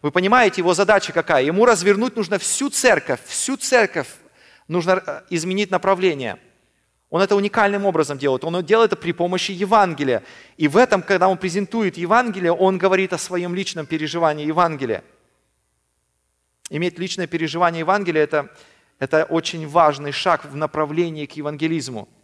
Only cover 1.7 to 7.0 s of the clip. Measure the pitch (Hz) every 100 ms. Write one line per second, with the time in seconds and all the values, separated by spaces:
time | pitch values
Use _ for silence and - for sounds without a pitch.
1.7 | 202 185 202 247 233 170 196 - - 277
2.7 | - 247 165 - 123 - - - 269 -
3.7 | 254 208 165 - - _ _ _ _ -
4.7 | 175 170 185 - 147 _ 170 170 190 202
5.7 | 185 196 185 185 143 120 - _ _ _
6.7 | _ _ _